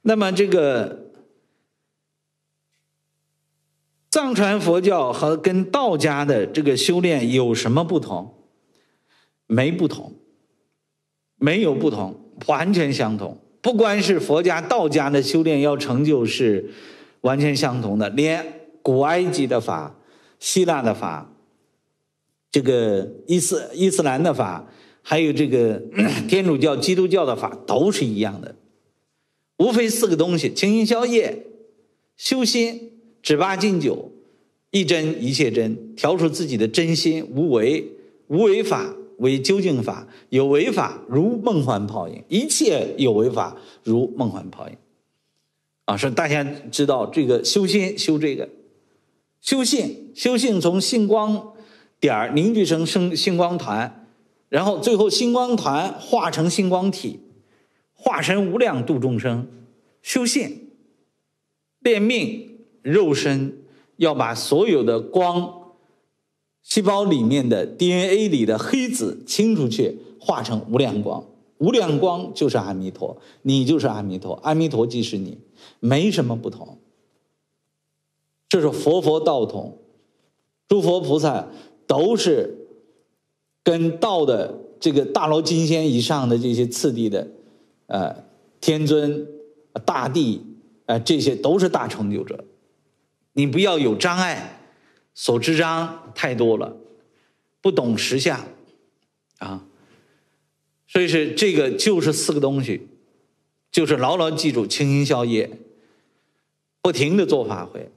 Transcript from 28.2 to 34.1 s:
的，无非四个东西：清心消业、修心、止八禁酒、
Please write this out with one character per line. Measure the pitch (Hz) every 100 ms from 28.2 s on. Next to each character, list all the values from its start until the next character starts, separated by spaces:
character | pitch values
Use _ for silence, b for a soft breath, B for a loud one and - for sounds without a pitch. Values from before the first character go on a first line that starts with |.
| 104 98
的， | - - _ _ _ _ _ _ _ _ _ -
无 | 220
非 | 220 220
四 | 214 202
个 | 156
东 | 175 170
西： | -
清 | - 196
心 | 220 220
消 | 233
业、 | 247 233 - - - - - _ _ _ _ _
修 | - 262 226
心、 | 240 233 233 - - _ _
止 | - 151
八 | 190 190
禁 | 208 180
酒、 | 143 - -